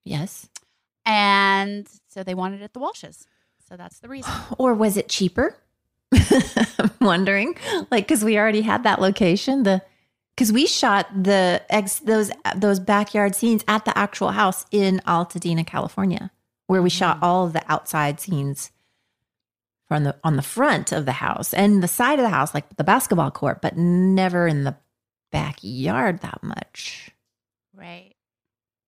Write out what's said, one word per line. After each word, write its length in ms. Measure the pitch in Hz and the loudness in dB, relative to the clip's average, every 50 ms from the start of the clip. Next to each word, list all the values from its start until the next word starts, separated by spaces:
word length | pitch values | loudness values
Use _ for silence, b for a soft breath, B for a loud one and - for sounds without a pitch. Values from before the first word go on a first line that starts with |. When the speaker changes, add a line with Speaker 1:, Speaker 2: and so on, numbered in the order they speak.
| - | -14
Speaker 1:
Yes. 440 | 185 170 143 165 - - - - _ _ - _ _ _ _ _ _ _ _ - | -10 -8 -8 -8 -8 -12 -18 -20 _ _ -20 _ _ _ _ _ _ _ _ -4
Speaker 2:
And 840 | 226 214 208 202 202 196 196 196 196 196 196 196 202 202 202 202 - _ _ _ _ | 0 0 2 4 4 4 4 4 2 2 0 -2 -4 -8 -10 -12 -16 _ _ _ _
so 140 | - 196 | -16 -14
they 120 | 190 185 185 | -10 -8 -6
wanted 260 | 180 180 190 196 196 | -6 -6 -8 -8 -12
it 40 | 208 | -16
at 80 | 208 - | -18 -14
the 40 | 247 | -10
Walsh's. 480 | 269 370 453 - - - 160 - - _ _ _ _ _ _ _ _ _ | -10 -10 -10 -12 -18 -20 -20 -20 -20 _ _ _ _ _ _ _ _ _
So 80 | 180 | -20
that's 220 | 175 175 175 - _ | -20 -20 -20 -20 _
the 100 | - - | -20 -18
reason. 240 | 175 175 - - - - - | -16 -14 -12 -10 -12 -12 -12
Speaker 1:
<sighs> 140 | - 247 - | -12 -4 0
Or 160 | 262 254 233 | 2 2 4
was 220 | 208 220 214 196 | 4 2 2 2
it 120 | 202 - - | 0 -2 -4
cheaper? 480 | - - 196 175 - 233 269 415 - _ _ _ _ _ _ _ | -2 -2 -2 0 0 0 -2 -2 -4 _ _ _ _ _ _ _
<laughs> 240 | _ _ _ - - | _ _ _ 2 4
I'm 760 | 214 - - - 262 - - - - 220 - - - 220 208 - - | 4 6 6 4 4 4 2 0 0 0 0 0 -2 -2 -2 0 2
wondering. 560 | 254 196 170 180 190 196 196 196 220 311 349 B B 523 427 339 302 B | 2 2 4 2 2 0 0 0 -2 -4 -6 B B -4 -4 -4 -4 B
Like, 160 | 247 214 196 | -2 -2 0
'cause 160 | - 320 214 | 0 0 0
we 160 | 214 226 214 208 | 2 2 2 2
already 240 | 214 220 214 214 | 2 2 2 0
had 220 | 214 220 202 226 240 | 0 0 0 2 2
that 160 | 214 196 - | 2 2 2
location. 640 | 190 190 196 - 214 170 175 202 - 269 269 277 233 | 2 0 2 2 4 4 2 2 0 0 0 2 2
The, 180 | 196 190 185 - b b b b b b _ _ _ - | 2 2 2 0 b b b b b b _ _ _ -2
'cause 160 | - 254 214 | 0 2 2
we 140 | 214 254 311 | 4 2 2
shot 420 | - - - - 233 202 202 - - 196 190 185 | 2 0 0 2 2 2 2 0 -2 -2 0 2
the 380 | 196 202 190 185 180 175 - - - | 4 4 4 4 4 2 0 -2 0
ex-, 280 | - 214 196 196 - - | 0 0 0 -2 -6 -4
those, 300 | 302 208 220 220 208 196 - - - - - | 0 0 2 2 0 -2 -6 -6 -6 -4 -2
those 240 | 190 208 202 196 190 | 0 2 2 2 2
backyard 560 | 185 220 208 202 208 - - 208 202 202 190 | 0 0 0 0 0 0 0 0 0 0 0
scenes 300 | - 233 233 226 214 - | 0 0 2 0 0 0
at 180 | - 214 220 - | 0 -2 0 0
the 100 | 214 - - | -2 -2 -2
actual 320 | 202 202 - - 202 185 | -2 -2 -2 -4 -4 -2
house 340 | 190 208 208 185 185 - - - | 0 2 0 0 0 -2 -8 -2
in 300 | - 208 196 190 190 185 - - | 0 2 2 2 2 0 0 0
Altadena, 580 | 170 170 175 175 - 175 175 175 165 165 165 | 0 0 0 -2 -6 -8 -4 -2 -2 -2 -2
California, 640 | - - - - 175 - 196 196 185 170 - - 190 _ _ _ _ _ _ _ - | -4 -4 -6 -6 -6 -4 -2 -2 -2 -2 -2 -6 -12 _ _ _ _ _ _ _ 0
where 140 | 185 190 | 2 4
we 80 | 180 180 | 4 2
shot 260 | 170 - 185 170 165 | 2 2 0 0 0
Speaker 2:
Mm-hmm. 80 | 156 175 | 2 2
Speaker 1:
all 220 | 175 175 185 185 | 2 2 2 0
of 60 | 170 160 | 0 -2
the 100 | 160 - - | -4 -2 -2
outside 480 | 156 - - - - 156 147 143 147 - | -4 -4 -4 -4 -2 -2 0 -2 -2 -6
scenes 500 | - 196 175 143 139 139 139 - - - _ _ _ _ _ _ _ _ _ _ _ _ _ _ _ _ _ _ _ _ _ _ _ - | -6 -4 -4 -4 -2 -4 -6 -8 -12 -16 _ _ _ _ _ _ _ _ _ _ _ _ _ _ _ _ _ _ _ _ _ _ _ -4
from 160 | 156 151 147 | -2 -2 -2
the, 100 | 143 - _ | -2 -4 _
on 140 | - 160 151 | -2 -2 -2
the 60 | 135 | -2
front 500 | 139 - - 226 269 294 202 143 - - | -2 -4 -2 0 2 2 2 0 -2 -4
of 140 | - 156 143 | -4 -4 -2
the 60 | 135 | -4
house 400 | 123 - - - - - - - - | -4 -4 -4 -4 -4 -4 -6 -4 0
and 280 | 180 202 208 208 196 | 2 4 4 4 4
the 60 | 180 170 | 2 0
side 300 | - - 240 262 302 277 | 0 0 0 2 2 2
of 40 | 247 | 0
the 40 | 220 | 2
house, 220 | 170 135 139 - - | 2 0 0 0 -2
like 220 | 147 - _ - | -8 -8 _ -6
the 80 | - 147 | -4 0
basketball 460 | 185 214 262 - - 208 170 147 139 | 2 2 2 2 0 0 2 0 0
court, 300 | - - 151 135 - - | -2 -4 -4 -4 -4 -2
but 140 | - - - | -4 -6 -2
never 720 | 170 170 175 175 180 185 190 190 190 185 185 175 175 175 | 0 2 2 4 4 4 4 4 4 2 2 2 2 2
in 180 | 165 156 143 139 | 2 0 0 -2
the 120 | 139 139 _ _ _ _ _ _ _ _ _ _ - | -4 -6 _ _ _ _ _ _ _ _ _ _ -8
backyard 880 | - 147 151 147 139 - - 98 127 131 131 170 214 262 247 196 170 - | -6 -6 -6 -6 -10 -12 -14 -12 -8 -6 -4 -2 -2 0 0 -2 -2 -4
that 200 | - - - - | -8 -12 -14 -12
much. 680 | - - - - - _ _ - - - - - - - _ _ _ _ _ _ _ _ _ _ _ _ _ | -12 -10 -10 -10 -12 _ _ -16 -14 -14 -14 -16 -20 -20 _ _ _ _ _ _ _ _ _ _ _ _ _
Speaker 2:
Right. 400 | 190 175 175 170 175 185 196 _ _ _ _ _ _ _ _ _ _ _ _ _ _ _ | -20 -20 -20 -20 -20 -20 _ _ _ _ _ _ _ _ _ _ _ _ _ _ _ _